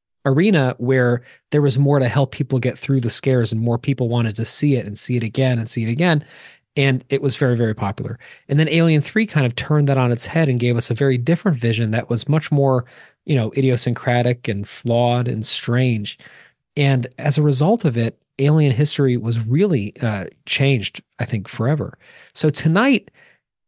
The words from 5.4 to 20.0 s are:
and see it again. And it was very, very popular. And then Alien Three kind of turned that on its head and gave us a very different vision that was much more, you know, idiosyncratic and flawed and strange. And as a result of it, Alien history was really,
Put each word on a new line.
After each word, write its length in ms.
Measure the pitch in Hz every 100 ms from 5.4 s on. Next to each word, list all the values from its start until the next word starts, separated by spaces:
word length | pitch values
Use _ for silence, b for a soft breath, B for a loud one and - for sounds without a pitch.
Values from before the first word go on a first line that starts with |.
| 131 120
and 100 | 113
see 160 | -
it 60 | 110
again. 340 | 120 175 151 B B B B _ -
And 280 | 135 127 -
it 140 | 135
was 160 | 139 -
very, 180 | 135 120
very 180 | 113
popular. 460 | 107 101 - 98 117 B B B
And 100 | 143
then 80 | 156
Alien 340 | 165 165 156
Three 240 | - 214 220
kind 200 | 156 127
of 100 | 120
turned 320 | - 151 143
that 100 | 135
on 140 | 123
its 140 | 117 -
head 240 | 165 156
and 100 | 123
gave 160 | 123 117
us 140 | -
a 60 | 113
very 220 | 139 127
different 400 | 120 170 208 135
vision 340 | 117 110 110
that 180 | 113 -
was 180 | 120 -
much 240 | 156 -
more, 320 | 143 139 127 120 b b b
you 100 | -
know, 200 | 139 110 -
idiosyncratic 920 | 131 120 - 113 - 123 120 120 -
and 180 | 101 95
flawed 640 | - 120 117 123 120 123
and 160 | 110 110
strange. 760 | - - 120 127 110 104 - B B B B _ -
And 320 | 139 131 117 -
as 200 | 147 143
a 60 |
result 420 | 151 127 156 233 160
of 100 | 113
it, 240 | 117 - _ -
Alien 340 | 139 156 147
history 420 | 110 147 - 135 123
was 240 | 113 113
really, 560 | 110 143 202 139 101 -